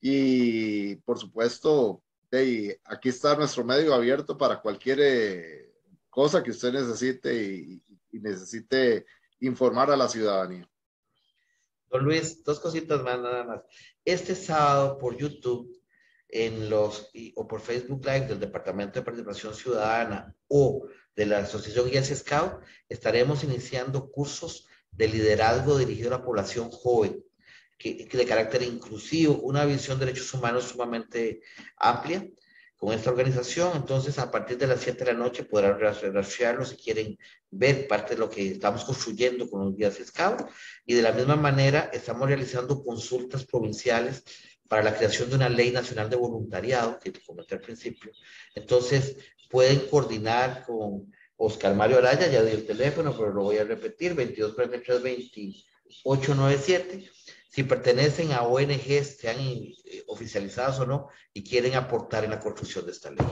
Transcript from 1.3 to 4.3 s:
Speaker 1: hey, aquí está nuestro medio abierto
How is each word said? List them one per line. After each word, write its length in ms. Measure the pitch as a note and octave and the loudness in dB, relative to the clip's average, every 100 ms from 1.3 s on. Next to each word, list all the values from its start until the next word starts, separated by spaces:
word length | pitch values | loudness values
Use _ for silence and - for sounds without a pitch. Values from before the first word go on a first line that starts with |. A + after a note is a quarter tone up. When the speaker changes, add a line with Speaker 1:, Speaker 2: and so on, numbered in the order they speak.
| A2 A#2 A#2+ D#3 D3+ A#2 F#2 _ _ _ | -2 -2 0 2 4 2 -2 _ _ _
Speaker 1:
hey, 420 | B2+ C3 A#2 G#2 G2+ | 0 2 0 -4 -8
aquí 260 | _ G#2+ C3 | _ -6 -4
está 260 | B2+ D3 D3 | 0 2 2
nuestro 280 | D3 - | 2 -2
medio 300 | A#2 C3 D#3 | 0 2 4
abierto 420 | C3 A#2+ C#3 D3+ | 4 4 0 -2